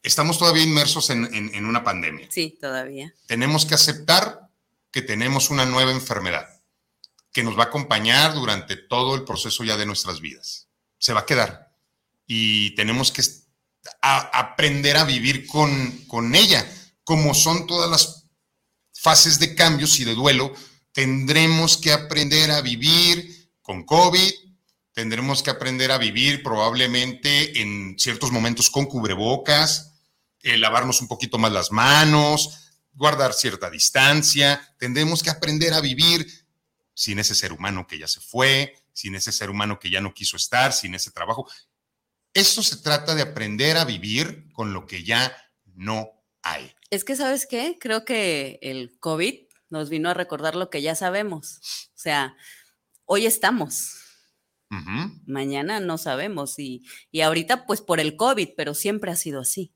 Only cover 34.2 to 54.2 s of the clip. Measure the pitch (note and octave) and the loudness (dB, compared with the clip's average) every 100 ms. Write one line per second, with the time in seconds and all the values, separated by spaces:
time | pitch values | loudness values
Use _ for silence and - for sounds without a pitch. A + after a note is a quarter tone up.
34.2 | D3 C#3+ C#3+ C#3 - _ B2+ B2+ D#3 E3 | 2 4 4 2 -6 _ -4 0 0 0
35.2 | D#3+ D#3 D3+ D3+ E3 D#3 C#3+ B2+ E3+ E3+ | -2 -2 -2 0 0 0 -2 2 2 2
36.2 | - - _ _ _ _ _ - - G2+ | -2 -14 _ _ _ _ _ -8 -4 -2
37.2 | - - F#2+ D#2+ G2 F#2+ F2 D#2+ D#2+ - | 0 -2 -2 -6 -6 -6 -10 -12 -8 -8
38.2 | - A#2+ C3 C3+ C#3 _ _ - G2+ F#2+ | -6 0 2 2 -2 _ _ -14 -10 -8
39.2 | A2+ - G2+ G#2 G#2 G2+ F2+ F#2 G2 - | -6 -6 -6 -4 -4 -4 -4 -4 -4 -6
40.2 | F#2+ - - B2 C3 C3 F#2+ F2+ - - | -6 -4 -2 0 2 0 -6 -8 -10 -8
41.2 | E2+ A2+ - - _ _ _ _ _ _ | -6 -6 -8 -20 _ _ _ _ _ _
42.2 | _ F#3+ F#3+ A3+ - A#2+ D3+ D3 D#3 D#3 | _ 0 2 2 -2 -2 -2 -2 0 -2
43.2 | C3+ A#2 G#2+ G#2 C#3+ D#3+ D3 G2 G#2 A#2 | -2 -6 -6 0 2 2 0 -4 -4 -4
44.2 | E3 - - - G#2 F#2+ - F#2 F2 A#2 | -4 -8 -18 -8 -8 -8 -10 -12 -2 0
45.2 | B2+ - _ _ _ F#2 G2+ A2 A2 _ | 0 -6 _ _ _ -12 -6 -6 -6 _
46.2 | _ _ E2+ D2+ C2 _ _ G3+ G3+ C4+ | _ _ -10 -10 -12 _ _ -6 -4 -4
47.2 | C4 C4+ C4+ A#3 D4+ E4+ B3 A3 A3 A#3 | -2 -4 -4 -6 -6 -6 -6 -6 -4 -2
48.2 | F#3+ D3+ C3+ - - C3 B2 _ E3 D#3 | -2 -2 -6 -10 -10 -10 -12 _ -6 -2
49.2 | E3+ - _ _ _ D#3 D3 D#3+ E3+ F3+ | -2 -4 _ _ _ -10 -6 -4 -4 -4
50.2 | F3 D3 D#3 E3+ F#3 D#3 D3+ D#3+ F#3 F#3+ | -6 -4 -4 -4 -6 -4 -4 -4 -4 -4
51.2 | G#3 D#3+ - - - - - - E3 D3 | -6 -8 -14 -18 -14 -14 -16 -12 -4 -2
52.2 | C3 _ - - _ _ _ _ - G3+ | -4 _ -20 -20 _ _ _ _ -2 0
53.2 | A3 A3 F#3+ A#3 D3 - - - - _ | 2 2 2 0 -4 -6 -10 -14 -20 _